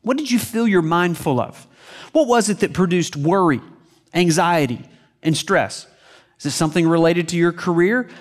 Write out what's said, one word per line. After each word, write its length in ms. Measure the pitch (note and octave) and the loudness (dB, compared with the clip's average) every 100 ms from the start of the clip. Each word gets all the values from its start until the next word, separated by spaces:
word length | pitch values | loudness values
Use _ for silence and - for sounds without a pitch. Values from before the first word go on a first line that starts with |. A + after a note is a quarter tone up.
What 160 | G#3 C4+ | -2 -4
did 140 | C#4+ | 0
you 60 | A#3+ | -2
fill 260 | - A3+ A#3 | -2 -2 2
your 160 | F#3+ | 2
mind 340 | D#3+ E3+ F3+ E3+ | 2 0 0 -2
full 220 | - B2+ | -2 -2
of? 300 | - - - _ - - - | -4 -10 -20 _ -20 -20 -4
What 160 | D#4 C4+ | 0 2
was 220 | A#3+ G#3 | 2 0
it 100 | G3+ | -2
that 140 | G3 | -2
produced 420 | C3+ F3+ F3 D#3+ | 0 0 0 -2
worry, 460 | D3 D3 F#3+ F3 B2 - - _ _ _ | -4 0 2 2 0 -4 -20 _ _ _
anxiety, 680 | E3+ F3 D#3+ F3 E3+ C#3 A#2+ - _ _ _ | 0 2 2 2 2 0 -4 -12 _ _ _
and 140 | D#3+ D3+ | -2 -2
stress? 500 | - F#3 A2+ - - _ _ - _ _ | 0 0 0 -8 -18 _ _ -20 _ _
Is 60 | D3 | -8
it 40 | |
something 380 | - D#3+ F3 E3 | -2 -2 0 2
related 400 | E3 E3 E3+ E3 | 4 2 2 -2
to 80 | F3 | 0
your 160 | E3+ | 0
career? 560 | E3+ - E3+ F3+ B3 B3 - | 0 -2 0 2 0 -4 -14